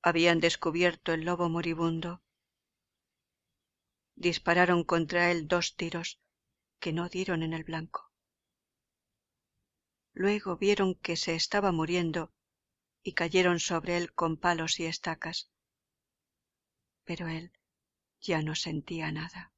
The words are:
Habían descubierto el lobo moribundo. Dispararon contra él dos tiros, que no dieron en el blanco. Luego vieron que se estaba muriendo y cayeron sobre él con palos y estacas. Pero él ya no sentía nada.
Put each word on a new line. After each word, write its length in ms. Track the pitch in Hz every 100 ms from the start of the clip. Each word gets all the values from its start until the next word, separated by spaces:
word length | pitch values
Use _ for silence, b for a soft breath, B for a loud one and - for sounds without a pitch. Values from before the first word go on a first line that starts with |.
Habían 380 | 170 170 170 170
descubierto 720 | 165 - 170 160 180 165 -
el 120 | 165
lobo 240 | 160 175 175
moribundo. 720 | 165 170 165 165 165 170 175 _ _ _ _ _ _ _ _ _ _ _ _ _ _ _ _ _ _ _
Dispararon 720 | - 175 165 - 170 180 175
contra 480 | 165 170 156 175 175
él 160 | 170 156
dos 260 | 175 170
tiros, 460 | - 170 170 165 - _ _ _ _ _ _
que 140 | -
no 160 | 160 175
dieron 340 | 180 185 170
en 100 | 160
el 120 | 160
blanco. 480 | 160 160 160 - - _ _ _ _ _ _ _ _ _ _ _ _ _ _ _ _ _ _ _ _
Luego 440 | - 190 208 196 175
vieron 380 | 196 202 190
que 220 | 180 - 170
se 180 | -
estaba 380 | 165 - 202 196
muriendo 600 | 165 160 180 165 165 160 _ _ _ _ _ _ _
y 120 | -
cayeron 440 | - 170 185 180 170
sobre 380 | - 170 180 175
él 180 | 170
con 220 | - 165 160
palos 420 | 175 170 160 -
y 60 | 165
estacas. 640 | 165 - 165 165 165 - _ _ _ _ _ _ _ _ _ _ _ _ _ _ _
Pero 240 | - 170 170
él 260 | 160 170 _ _ _ _ _ _ _
ya 200 | - 165
no 140 | 156
sentía 560 | 156 - 160 - 165 156
nada. 420 | 151 165 180 180